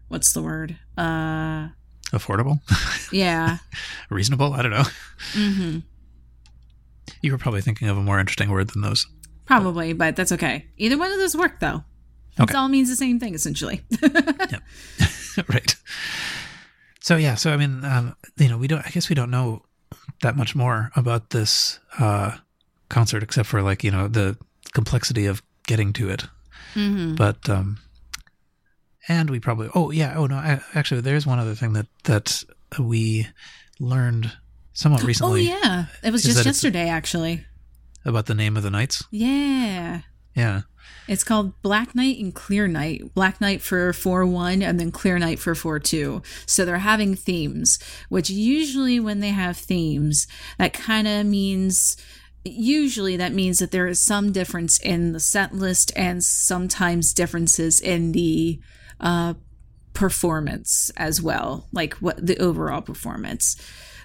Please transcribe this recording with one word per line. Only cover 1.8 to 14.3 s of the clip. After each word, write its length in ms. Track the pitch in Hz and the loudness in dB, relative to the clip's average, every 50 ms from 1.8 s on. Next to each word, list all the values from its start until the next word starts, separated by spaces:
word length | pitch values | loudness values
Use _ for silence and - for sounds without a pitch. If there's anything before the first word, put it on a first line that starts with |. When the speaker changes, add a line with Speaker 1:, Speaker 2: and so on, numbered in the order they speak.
| - - - - - - - | -20 -20 -20 -14 -10 -4 -4
Speaker 2:
Affordable? 480 | 110 - - 98 104 120 139 147 143 - | -4 -2 0 0 0 2 2 0 0 2
<laughs> 460 | - - - - - - - - - - | 0 0 0 0 -2 -4 -6 -6 -2 0
Speaker 1:
Yeah. 460 | 190 185 175 165 165 165 165 170 165 - - - - - - - - - - | 2 2 2 2 2 0 0 -2 -2 -6 -12 -14 -12 -12 -12 -14 -14 -10 -6
Speaker 2:
Reasonable? 420 | 107 90 101 120 139 127 139 143 139 | -2 0 0 2 2 2 2 0 0
I 80 | 135 123 | 0 0
don't 80 | 120 | 0
know. 140 | 104 120 139 - - - - - - - - - - | 2 2 2 2 0 -8 -18 -20 -18 -14 -10 -4 -2
Speaker 1:
Mm-hmm. 460 | 214 208 202 196 196 180 165 156 165 - - - - - - - - - - - - - - - - - - - - - - - - - - - - - | 0 2 2 2 0 -2 -2 -4 -6 -8 -12 -18 -20 -20 -20 -20 -20 -20 -20 -20 -20 -20 -20 -20 -20 -20 -20 -20 -20 -20 -20 -20 -20 -20 -20 -12 -4 -2
Speaker 2:
You 100 | 143 135 | -2 -2
were 60 | 127 | -2
probably 220 | - 131 107 98 87 | -2 -2 -2 0 0
thinking 260 | - 107 - 110 104 | -2 -2 -2 0 0
of 80 | 98 | 0
a 60 | 101 98 | 0 2
more 180 | 101 101 98 | 2 2 2
interesting 300 | 95 - - - 104 104 | 2 0 0 -2 0 0
word 180 | 98 95 98 101 | 2 0 0 -2
than 120 | - 101 101 | -2 -4 -2
those. 240 | 101 101 - - - - - - - - - - | -2 0 -2 -2 -4 -8 -20 -20 -20 -20 -8 0
Speaker 1:
Probably, 480 | - 262 233 190 185 165 170 165 160 165 | 2 4 4 4 2 -2 -2 -2 -2 0
but 200 | 170 165 160 - | 0 2 0 2
that's 160 | - 185 - 240 | 0 0 0 0
okay. 340 | - 170 139 117 156 - - - | 0 0 -2 -2 -4 -8 -12 -8
Either 220 | - 208 226 269 294 | -2 0 0 0 2
one 120 | 359 381 | 0 0
of 80 | 403 381 | 0 0
those 160 | 381 349 - | 0 0 0
work, 220 | 311 359 - - - | 0 0 0 0 0
though. 240 | - 147 - 151 - - - - - - - - - - - - | -4 -2 -2 -4 -8 -12 -20 -20 -20 -20 -20 -20 -20 -6 0 2
It 40 | - | 2
Speaker 2:
Okay. 120 | 220 - | 4 4
Speaker 1:
all 140 | 269 269 269 | 2 2 4
means 200 | 269 269 262 247 | 4 4 4 2
the 60 | 254 | 2
same 220 | - 269 254 240 233 | 0 0 2 0 0
thing, 160 | 247 214 165 | 0 -4 -6
essentially. 480 | 156 - 156 143 - 147 - - - - | -4 -4 -4 -4 -4 -4 -4 -6 -6 -4
<laughs> 160 | - 233 - 320 | -4 0 4 4
Speaker 2:
Yep. 600 | 285 - 330 - 330 | 6 6 4 2 2